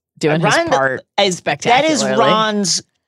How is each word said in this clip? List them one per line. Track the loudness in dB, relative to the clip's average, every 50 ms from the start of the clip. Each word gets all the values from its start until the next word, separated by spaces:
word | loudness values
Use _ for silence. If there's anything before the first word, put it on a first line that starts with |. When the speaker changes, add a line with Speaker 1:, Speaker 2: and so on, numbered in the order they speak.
| _ _ _
Speaker 1:
doing | _ -2 0 0 0
Speaker 2:
Ron, | 2 2 2 0 0
Speaker 1:
his | 0
part | 0 0 0 -2 -2
Speaker 2:
as, | -6 -10 _ _
that | 0 0
is | 0 -2
Speaker 1:
spectacularly. | -4 -6 -6 -6 -4 0 0 2 2 2 0 0 0 -2 -2 0 0
Speaker 2:
Ron's | 2 2 2 0 0 0 -2 -2 -2 -2 -4 -6 -6 _ _ _ _